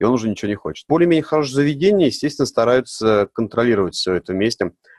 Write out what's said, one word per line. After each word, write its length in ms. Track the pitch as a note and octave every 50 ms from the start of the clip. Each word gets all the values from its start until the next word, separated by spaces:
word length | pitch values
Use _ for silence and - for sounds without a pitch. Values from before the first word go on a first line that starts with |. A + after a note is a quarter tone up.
И 40 | G2
он 80 | A#2 B2+
уже 160 | A#2 A2 A2
ничего 200 | G2+ - - G2+
не 80 | G#2
хочет. 300 | - - D#2 D2+ - - -
Более-менее 340 | D3 E3 F3 F3 E3 D#3 -
хорошее 320 | - D#3 D#3 D3 C3+ B2+
заведение, 520 | C#3 C#3+ D3 D3 C#3 E3+ G3 G#3 F#3+ E3 C3
естественно, 380 | - - - D3 - - C3+
стараются 800 | - - A#2 A2+ A#2 B2 C3 B2 - - - A2 A2 G#2+ G#2 G2+ - -
контролировать 600 | - A2+ G2+ - A#2 A#2 A#2+ A2+ G2+ F#2+ E2+ -
все 200 | - - F#2 F#2
это 180 | F2 - - F#2
вместе, 400 | F#2+ G#2 A#2 - - G2 F2 - _ _ _ -